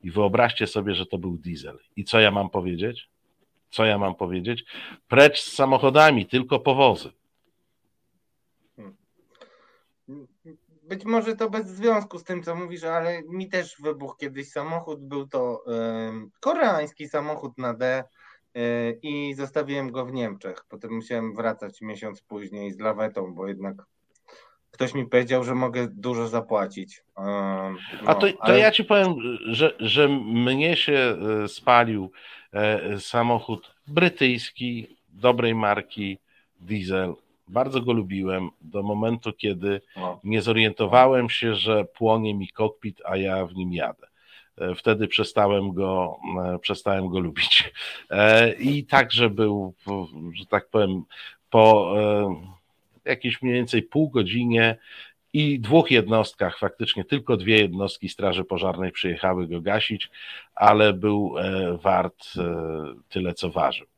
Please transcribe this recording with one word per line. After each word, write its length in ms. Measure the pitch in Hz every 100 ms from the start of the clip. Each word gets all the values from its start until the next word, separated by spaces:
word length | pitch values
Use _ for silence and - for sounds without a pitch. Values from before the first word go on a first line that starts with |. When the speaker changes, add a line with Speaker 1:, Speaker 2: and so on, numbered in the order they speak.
Speaker 1:
I 80 | 90
wyobraźcie 560 | 90 101 110 120 - 107
sobie, 280 | - 101
że 120 | 90 92
to 120 | 95
był 200 | 92 85
diesel. 400 | 87 80 - - _ -
I 80 |
co 160 | 101 113
ja 100 | 107
mam 200 | 101 95
powiedzieć? 600 | 101 90 87 107 117 - _ _ _ _ _ _
Co 140 | -
ja 140 | 110 101
mam 160 | 98
powiedzieć? 500 | 90 90 92 92 120 - - - - _
Precz 320 | 123 147 147
z 120 | -
samochodami, 760 | - 135 135 135 139 156 127 95
tylko 340 | 127 127 131
powozy. 520 | 139 131 135 92 - _ _ _ _ _ _ _ _ _ _ _ _ _ _ _ _ _
Speaker 2:
Hmm. 200 | 101 _ _ _ _ _ - _ _ _ _ _ _ 143 131 _ 160 160 _ 160
Być 220 | 151 196
może 320 | 202 226 220 220
to 140 | 226
bez 160 | 220 202
związku 520 | 185 226 220 202 170
z 60 |
tym, 180 | - 180
co 120 | 165
mówisz, 300 | 170 180 175
ale 380 | 165 165 165 175
mi 260 | 156 180 190
też 280 | 190 170 -
wybuchł 360 | 147 143 139 -
kiedyś 340 | 143 135 139
samochód. 500 | 151 151 165 165 147
Był 280 | 139 143 139
to, 360 | 139 123 113 127
em, 640 | 117 113 113 110 110 110 _
koreański 680 | - 339 262 170 151 _ 147
samochód 500 | 151 151 151 135 120
na 160 | 127
D, 300 | 113 127 131 127 _ _ _ _
e, 360 | 120 120 120 117
i 440 | 117 151 147 143
zostawiłem 580 | 135 139 151 143 143 135
go 140 | 123 123
w 60 |
Niemczech. 520 | 131 117 101 95 92 _
Potem 260 | 95 110
musiałem 400 | 113 113 120 113
wracać 460 | 107 113 110 101 98
miesiąc 420 | 110 104 110 101
później 500 | _ 104 101 104 101
z 60 | 95
lawetą, 560 | 110 104 107 104 92
bo 140 | 87 95
jednak 280 | 98 98 98 _ _ _ _ _ - _ _ _ -
ktoś 180 | 127
mi 120 | 143 120
powiedział, 380 | 123 120 127
że 100 | 123
mogę 340 | 131 127 123 120
dużo 400 | 98 120 120 113
zapłacić. 720 | 113 113 107 98 101 92 - _ -
Em, 60 | 98
Speaker 1:
A 500 | 101 98 95 95 92 - - -
Speaker 2:
no, 80 |
Speaker 1:
to, 120 | - 196
to 40 | 185
Speaker 2:
ale 180 | 107 -
Speaker 1:
ja 120 | 214
ci 140 | 214
powiem, 300 | 214 208 190 151 117 117 110
że, 280 | 113 156 -
że 280 | 110 117 147
mnie 680 | 139 107 117 123 135 156 165
się, 400 | - 139 127 90 104 107
e, 40 | 104
spalił, 640 | - - 120 117 107 95 - - - _
e, 480 | 101 107 107 92 101
samochód 760 | - 120 117 117 113 110 - _ -
brytyjski, 1000 | 151 175 180 135 120 - - 123 117 107 _ _
dobrej 460 | 92 123 120 117
marki, 640 | 113 107 104 98 - 98 95 _ _ _ _
diesel. 540 | 87 107 92 95 92 80 _ _ _
Bardzo 320 | 98 135 135
go 120 | 123
lubiłem 580 | 117 95 98 95 92 90 _
do 220 | 80 101
momentu, 500 | 101 104 113 117 113
kiedy 480 | 107 107 95 98 98 _ -
Speaker 2:
O. 240 | 92 87
Speaker 1:
nie 180 | 98 110
zorientowałem 880 | 104 110 110 - 107 120 131 131 120
się, 240 | - 117
że 300 | 104 98 110
płonie 500 | 95 - 113 113 107
mi 140 | 104 95
kokpit, 540 | - 107 107 107 92
a 120 | - 95
ja 300 | 95 95 90
w 80 |
nim 180 | 92 92
jadę. 340 | 87 69 - _ _ _ - _ -
E, 160 | 90
wtedy 340 | 92 - 110 104
przestałem 640 | - 104 - 101 101 98
go, 460 | 90 95 95 90 - - 90 90
e, 40 | 90
przestałem 500 | - 98 - 98 95
go 100 | 92
lubić. 520 | 87 73 - - - - - - -
E, 420 | 98 104 110 117
i 320 | 107 127 143 131
także 440 | 135 123 - 117
był, 440 | 101 107 104 95 - -
w-, 460 | 98 85 76 85
że 120 | 87 92
tak 220 | 104 -
powiem, 340 | 110 101 92 85 - - - _
po, 440 | 117 110 107 90 101
e, 560 | 107 104 101 85 90 - _ _ _ _ -
jakiejś 320 | 131 123 113
mniej 120 | 127
więcej 280 | 123 117 113
pół 260 | - 147 156
godzinie 640 | 127 92 113 120 117 113 113 - - - _ _
i 280 | 151 151 139
dwóch 300 | 107 156 160
jednostkach, 680 | 123 101 110 104 - 92 -
faktycznie 460 | 101 - 113 -
tylko 320 | 90 143 117 110
dwie 200 | 92 110
jednostki 500 | 101 90 98 - 95
Straży 360 | - 98 90
Pożarnej 480 | 92 92 95 85 92
przyjechały 540 | - 92 85 95 92 87
go 140 | 87
gasić, 500 | 85 107 - 107 - - - - -
ale 380 | - 104 107 107
był, 420 | 95 104 104 101 78
e, 380 | 95 95 90 87
wart, 420 | - 92 90 _ - -
e, 160 | 87 85 80 80 76 55 _
tyle, 260 | 98 90
co 160 | 85 90
ważył. 360 | 82 73 - -